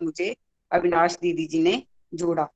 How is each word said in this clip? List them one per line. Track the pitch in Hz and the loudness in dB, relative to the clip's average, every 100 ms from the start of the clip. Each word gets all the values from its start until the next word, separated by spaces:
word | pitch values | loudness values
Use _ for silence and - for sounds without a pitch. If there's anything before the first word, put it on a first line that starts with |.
मुझे | 165 156 190 - _ _ _ | -6 -4 -6 -6 _ _ _
अविनाश | 175 175 170 170 - | 0 2 2 2 2
दीदी | 175 165 156 | -2 -2 -2
जी | 160 | 2
ने | 170 240 - _ _ | 2 2 -4 _ _
जोड़ा। | 165 175 160 147 | -4 -2 0 -2